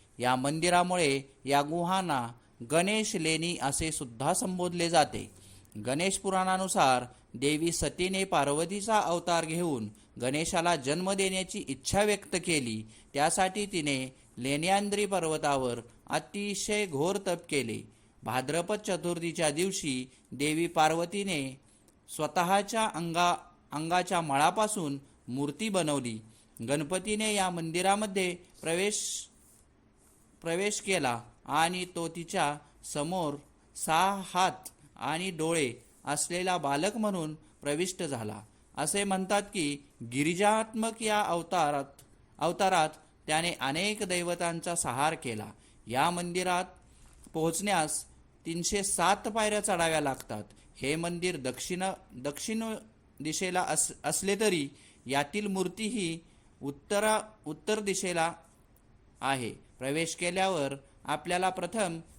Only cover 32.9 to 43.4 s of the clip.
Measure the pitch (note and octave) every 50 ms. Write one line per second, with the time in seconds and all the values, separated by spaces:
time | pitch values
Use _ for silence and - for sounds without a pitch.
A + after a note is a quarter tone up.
32.9 | - D3+ D3 E3 F#3 F#3 E3 D3 C#3 C#3+ - - _ _ _ _ - - - -
33.9 | D#3+ E3 F#3 G3 G3+ G3 F3+ - - F3+ F#3+ F3 - - - - - - - -
34.9 | - - - C3+ D#3 E3 F#3 F#3+ F3 D3+ D#3 D#3+ E3+ E3 C#3+ A#2+ A#2 - - -
35.9 | - - - C#3 D3 D3 - - F3 F3+ F#3 F#3 F3+ E3+ D3 C#3 C#3 D3 F3 G#3
36.9 | G#3+ A3+ G#3+ G#3 F#3+ F3 D#3 D#3 D#3 - - - - _ - C#3+ D3 D#3 F#3 F#3
37.9 | - - F3+ C#3+ C3+ A#2+ A2 G#2+ G#2+ G#2 G2 - _ _ _ _ - C3+ D3 D#3+
38.9 | - G3+ G3+ G3 F#3+ F#3+ F#3+ F3+ G3+ G3+ G#3 - - G3 D3+ D3 C#3+ C#3+ - -
39.9 | _ - A#2+ A#2 A#2+ C#3 D3 E3 F3 F3 G#3 G#3 A3 A3 A3 A3 - A3 A3 A3+
40.9 | A3+ - A3+ G#3+ G#3 G#3 G3+ - E3+ E3+ E3 - F#3+ F3 D#3 D3 D3 C#3 C#3 -
41.9 | - - - - - - - _ _ - D3 E3+ F3 F3+ G3+ F#3+ F#3 E3+ D#3 D#3
42.9 | - - - _ _ _ _ D3+ D3+ D#3+